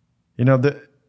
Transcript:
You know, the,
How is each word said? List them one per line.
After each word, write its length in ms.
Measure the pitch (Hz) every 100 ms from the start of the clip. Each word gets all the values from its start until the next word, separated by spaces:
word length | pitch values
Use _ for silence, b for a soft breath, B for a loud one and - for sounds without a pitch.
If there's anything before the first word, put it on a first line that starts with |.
| _ _ _ -
You 60 |
know, 140 | 127 131
the, 280 | 143 - - _